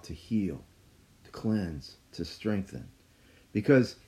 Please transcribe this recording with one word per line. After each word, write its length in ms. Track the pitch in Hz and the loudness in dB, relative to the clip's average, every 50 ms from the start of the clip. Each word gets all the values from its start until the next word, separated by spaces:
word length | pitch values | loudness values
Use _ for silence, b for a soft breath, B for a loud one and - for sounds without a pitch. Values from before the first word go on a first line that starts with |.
| - | -8
to 100 | - - | -10 -14
heal, 500 | - - - 113 110 98 87 71 65 - - - - - - - - - - - - - | -12 -6 -2 0 0 0 0 -2 -6 -10 -16 -20 -20 -20 -20 -20 -20 -20 -20 -20 -20 -20
to 80 | - | -18
cleanse, 680 | - - - 113 110 107 95 85 78 73 - - - - _ _ - | -12 -6 -2 0 0 0 0 -2 -6 -8 -10 -14 -18 -20 _ _ -10
to 100 | - 85 | -8 -8
strengthen, 640 | - - - - 107 107 98 95 - - 62 - - - - - b b b b b b b b b | -8 -8 -6 -2 -2 0 -2 -2 -6 -8 -14 -14 -14 -20 -20 -20 b b b b b b b b b
because 440 | b 107 107 - 143 131 117 - - - - | b 0 4 6 8 8 6 4 0 -10 -20